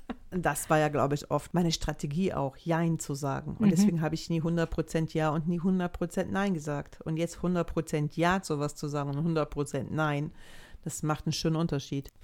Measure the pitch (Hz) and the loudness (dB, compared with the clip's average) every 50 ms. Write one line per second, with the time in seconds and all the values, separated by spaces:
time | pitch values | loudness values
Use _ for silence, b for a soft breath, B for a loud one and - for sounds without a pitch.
0 | - - 254 - - - - 185 160 151 143 - - - 160 156 151 151 147 139 | -12 -12 -12 -12 -10 -6 -2 0 0 0 0 0 2 2 4 4 4 4 4 4
1 | 120 139 143 147 - - 143 147 - - - 170 180 170 165 - - - 151 - | 2 2 2 0 -2 0 -2 -2 -2 0 2 2 2 2 2 0 0 -2 -2 -2
2 | - 147 143 165 196 180 - - 139 135 - - - 165 165 160 170 165 165 160 | -4 -4 0 0 0 0 0 0 -2 -2 -4 -4 -2 0 0 2 2 2 0 0
3 | - - 143 139 143 139 135 135 147 151 - - 226 202 180 160 202 208 170 160 | -2 -4 -6 -4 -4 -4 -4 -4 -6 -6 0 4 6 6 8 8 6 6 6 4
4 | 156 151 160 160 - - 165 165 156 165 170 170 165 165 - - 156 - - 165 | 0 0 -2 -2 -2 -2 0 0 2 2 2 2 0 0 0 -2 -2 0 0 0
5 | 160 156 - 160 156 156 147 165 151 170 175 170 156 190 190 185 180 175 - - | 0 0 0 2 2 2 2 0 0 0 0 2 2 2 2 2 0 -2 -2 -4
6 | 175 170 - 196 185 190 196 190 196 202 185 156 147 151 147 143 - - - - | -4 -4 -2 -2 -2 -2 0 0 0 0 0 -2 -2 -4 -4 -4 -6 -8 -12 -10
7 | - 160 160 160 170 165 - - - 175 180 175 165 - - 170 156 - - 151 | -6 -4 -2 0 -2 -2 -2 -2 -2 0 2 2 0 0 0 -4 -2 0 0 0
8 | 147 151 - - 165 170 185 196 185 - 156 143 143 147 - - - 147 143 147 | 0 0 0 2 2 4 2 2 0 -2 -2 -2 -2 -4 -4 -6 -6 -4 -2 -2
9 | 139 143 139 143 160 170 165 160 147 - - 143 147 139 - 139 - - - 151 | -2 -2 -2 0 0 2 2 2 0 0 -2 -4 -2 -2 -2 -4 -4 -2 -2 0
10 | 156 151 147 143 147 - b b b b b b b b b b b 165 - - | 0 0 0 0 -2 -4 b b b b b b b b b b b -8 -6 -4
11 | - 151 151 - - 165 151 - - 165 160 156 165 170 156 139 - - - 139 | -2 -2 -2 -2 -2 -2 -2 0 0 0 2 2 0 0 0 -2 -4 -4 -6 -6
12 | - - - - | -6 -8 -12 -2